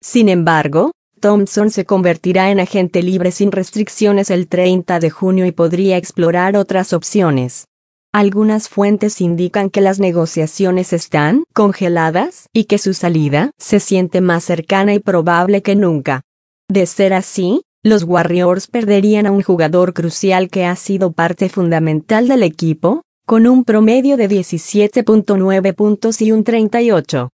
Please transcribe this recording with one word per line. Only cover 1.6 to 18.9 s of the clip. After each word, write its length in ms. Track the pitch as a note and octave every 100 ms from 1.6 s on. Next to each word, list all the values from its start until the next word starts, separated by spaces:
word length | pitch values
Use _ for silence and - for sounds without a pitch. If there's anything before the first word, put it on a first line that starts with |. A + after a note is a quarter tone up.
| G#3+
se 120 | G#3+
convertirá 680 | F#3 G3 F3+ E3 F3+ F3+ F#3+
en 100 | G3
agente 420 | F#3 G#3 F3+ F3+
libre 280 | F3+ F#3+ F3+
sin 200 | E3+ G3+
restricciones 760 | G3 F#3 G#3 G#3 - G#3 G3+ G3+
el 180 | F3+ F3
treinta 520 | F3 F3+ F#3 F3+ F3
de 100 | E3
junio 360 | - F#3+ F#3 F3+
y 60 |
podría 460 | F3 E3+ F3 G3 F3+
explorar 580 | F3 - E3+ F3 F#3 G3+
otras 380 | F#3+ F#3+ F#3
opciones. 720 | E3+ - G#3 F3 C3+ B2 - - _ _ _ _
Algunas 560 | G#3 G3+ G3 G#3+ G#3+ -
fuentes 500 | - G3+ G#3 G#3+ -
indican 500 | F3 E3+ F3+ G#3 G3
que 120 | G3+
las 180 | F#3+ G3
negociaciones 960 | F#3+ E3+ D#3+ - D#3 - G3 F3+ F3+
están 500 | E3+ - D#3 D3 A#3+ E4
congeladas 920 | - G#3 F#3+ F3+ E3+ D#3+ E3+ D4 - -
y 100 | A3+
que 140 | G#3+ G3+
su 160 | G3
salida 580 | F#3+ F3 D#3+ D3 C#3+ B3 -
se 240 | - G#3
siente 400 | - F#3+ F#3 F3+
más 240 | F3+ F3 -
cercana 480 | E3+ D#3+ G3 G3+
y 60 | G3+
probable 640 | G3+ F3+ D#3+ E3+ F3+ G3
que 140 | G3 G3
nunca. 460 | F#3+ D#3 C3+ C3 - _ _ _ _
De 160 | G3 F3
ser 280 | - G3
así, 480 | F#3 F#3+ - F3+ C4+ - _
los 200 | G#3+ G#3+
Warriors 640 | E3+ F3 E3+ F3 F3+ F3+ -
perderían 580 | A#3+ G#3+